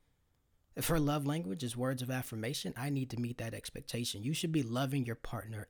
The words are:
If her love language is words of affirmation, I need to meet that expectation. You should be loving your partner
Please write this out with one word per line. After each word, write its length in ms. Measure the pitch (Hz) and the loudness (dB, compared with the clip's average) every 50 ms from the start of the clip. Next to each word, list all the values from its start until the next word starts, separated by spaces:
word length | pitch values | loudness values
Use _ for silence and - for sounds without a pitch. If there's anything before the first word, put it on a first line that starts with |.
| _ _ _ _ _ _ _ _ _ _ _ _ _ _ - | _ _ _ _ _ _ _ _ _ _ _ _ _ _ -4
If 120 | 147 - - | -2 2 4
her 120 | 170 165 | 4 6
love 260 | 147 143 147 151 139 | 6 6 4 4 2
language 380 | 139 147 165 170 185 190 165 139 | 2 2 0 0 -2 -2 -2 -4
is 120 | 117 113 | -4 -2
words 280 | 120 127 131 135 123 123 | 0 0 0 0 0 -2
of 80 | 123 | -2
affirmation, 640 | 127 127 127 - 120 110 110 120 151 - - 185 - - | -2 -2 -2 -4 -4 -2 -2 0 -2 -2 -2 -4 -4 -2
I 140 | 131 143 | -2 0
need 180 | 143 135 131 131 | 0 0 0 0
to 100 | - 117 | -2 -2
meet 200 | 120 120 123 - | -2 -2 -2 -4
that 160 | 117 117 113 | -4 -4 -6
expectation. 680 | 107 - - - - 113 - - 117 120 - - 101 104 | -6 -8 -8 -10 -10 -8 -4 -2 -2 0 -2 -2 -2 0
You 120 | 135 160 | 0 0
should 160 | - - 165 | 2 2 4
be 100 | 160 156 | 4 4
loving 440 | 131 113 117 123 139 131 139 143 123 | 4 4 2 2 2 2 2 2 2
your 100 | 117 113 | 0 -2
partner 520 | - - - - 113 107 110 110 107 - - | -4 -4 -6 -6 -6 -6 -6 -6 -6 -6 -4